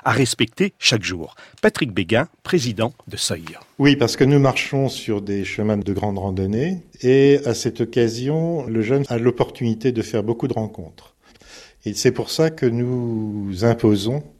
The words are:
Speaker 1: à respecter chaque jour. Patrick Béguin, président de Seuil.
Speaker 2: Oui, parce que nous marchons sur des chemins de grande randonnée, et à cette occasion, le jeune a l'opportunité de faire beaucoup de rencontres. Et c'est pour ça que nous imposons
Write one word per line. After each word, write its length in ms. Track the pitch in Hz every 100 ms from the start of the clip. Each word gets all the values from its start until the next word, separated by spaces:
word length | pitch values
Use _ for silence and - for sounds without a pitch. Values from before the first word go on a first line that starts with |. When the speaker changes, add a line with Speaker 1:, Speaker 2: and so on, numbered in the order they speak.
Speaker 1:
à 80 | -
respecter 600 | 117 123 - - - 196 -
chaque 240 | - 107
jour. 320 | 92 90 76 - - -
Patrick 320 | 214 - 131
Béguin, 360 | 95 85 113 165 _
président 480 | - 180 120 107 117 - -
de 80 | 104
Seuil. 420 | - 85 82 - - -
Speaker 2:
Oui, 160 | 143 139
parce 200 | 117 -
que 60 |
nous 160 | 135 143
marchons 500 | 135 - - 139 131
sur 340 | - - 101
des 220 | 101 101
chemins 320 | 90 - 107 104
de 160 | 101
grande 260 | 95 104 98
randonnée, 680 | 95 95 95 110 165 185 - -
et 380 | 127 135 139 139 120
à 80 |
cette 260 | 110 120 -
occasion, 840 | 117 123 113 113 131 160 165 165 120
le 140 | 113
jeune 220 | 107 139 139
a 100 | 117
l'opportunité 720 | 120 - - - 120 110 127
de 120 | 110
faire 200 | 107 113
beaucoup 240 | 104 117 131
de 80 |
rencontres. 600 | 113 107 - 82 - - _ _ _ - - - _ 107
Et 80 |
c'est 180 | 98 127
pour 160 | 120 107
ça 220 | - 160
que 160 | 160 123
nous 1000 | 117 123 123 120 110 107 104 98 92
imposons 580 | 117 117 110 104 107 147 -